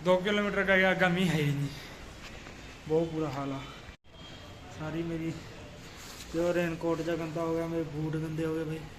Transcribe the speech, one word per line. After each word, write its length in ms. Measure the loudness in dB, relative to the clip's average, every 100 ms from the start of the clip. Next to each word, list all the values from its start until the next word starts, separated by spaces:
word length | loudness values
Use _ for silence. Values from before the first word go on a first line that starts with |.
ਦੋ 120 | 6 4
ਕਿਲੋਮੀਟਰ 460 | 6 2 2 2
ਕਾ 140 | 6 6
ਗਿਆ, 140 | 8
ਅੱਗਾ 160 | 6 6
ਮੀਂਹ 220 | 6 4
ਹੈ 80 | 4
ਹੀ 140 | 4
ਨਹੀਂ, 160 | 2 0 -4 -12 -12 -14 -14 -14 -14 -14 -14 -14 -14 2
ਬਹੁਤ 200 | 2 2
ਬੁਰਾ 220 | 0 -2
ਹਾਲ 220 | -2 -4
ਆ। 60 | -4 -8 -12 -16 -18 -20 -18 -16 -16 -16 -16 -14 -10
ਸਾਰੀ 240 | -6 -4
ਮੇਰੀ 280 | -2 -2 -4 -4 -10 -14 -14 -14 -14 -14 -14 -14 -6
ਤੇ 60 | 0
ਉਹ 140 | 2
ਰੇਨਕੋਟ 480 | 4 2 0 0 0
ਜਿਹਾ 140 | 0 0
ਗੰਦਾ 260 | -2 -2
ਹੋ 140 | 0 0
ਗਿਆ, 120 | 0
ਮੇਰੇ 160 | 0
ਬੂਟ 320 | -2 -2 -2 -2
ਗੰਦੇ 300 | -2 -2 0
ਹੋ 80 | 0
ਗਏ 80 |
ਬਈ। 160 | -2 -4 -8